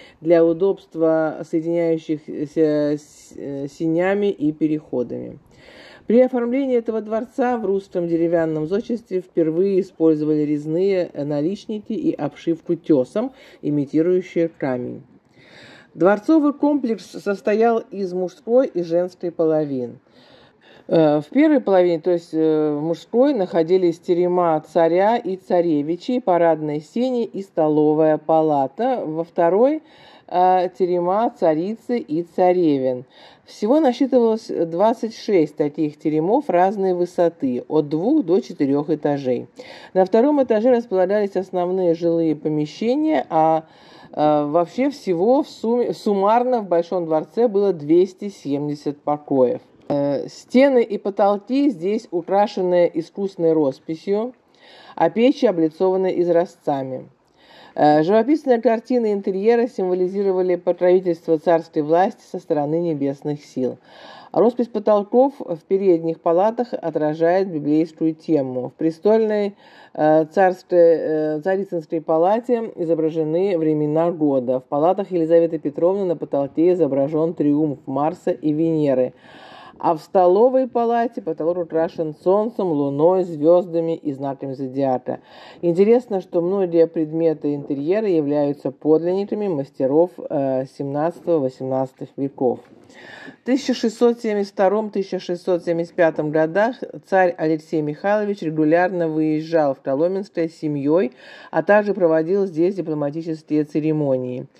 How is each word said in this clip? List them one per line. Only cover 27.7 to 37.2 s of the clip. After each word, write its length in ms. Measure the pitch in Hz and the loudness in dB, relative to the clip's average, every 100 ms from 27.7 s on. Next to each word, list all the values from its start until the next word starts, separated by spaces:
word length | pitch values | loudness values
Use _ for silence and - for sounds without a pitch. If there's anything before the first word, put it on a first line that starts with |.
| 151 151 151 156 151 | 2 2 4 2 2
палата. 840 | 156 160 156 143 135 - 240 247 151 | 2 2 2 0 -2 -2 -4 -4 -6
Во 180 | 156 | -8
второй, 580 | 165 - 170 185 262 311 - - - - - | -8 0 2 4 2 0 -8 -20 -20 -20 -6
э, 400 | 175 185 185 175 - | 0 4 4 0 -2
терема 560 | 180 180 175 196 240 - | -2 0 0 0 -2 0
царицы 560 | 170 156 180 220 - 240 | 0 0 -2 -8 -6 -6
и 280 | - 151 | -4 -6
царевен. 800 | 170 - 180 180 165 143 131 127 131 - - - _ | -6 0 2 4 2 2 0 -4 -8 -20 -20 -20 _
Всего 340 | - 208 294 | -6 0 2
насчитывалось 680 | 302 240 269 254 233 220 - | 2 0 0 2 2 0 -4
двадцать 680 | - 165 170 214 233 220 - | -6 -4 0 0 0 -6 -10
шесть 400 | - 196 156 - | 0 2 2 -2
таких 420 | 147 147 151 147 | -4 -2 -6 -4
теремов 520 | 165 151 165 247 - | -4 -2 0 0 0
разной 420 | 175 185 202 190 | 2 2 0 -2
высоты, 720 | 180 175 - | 0 -2 0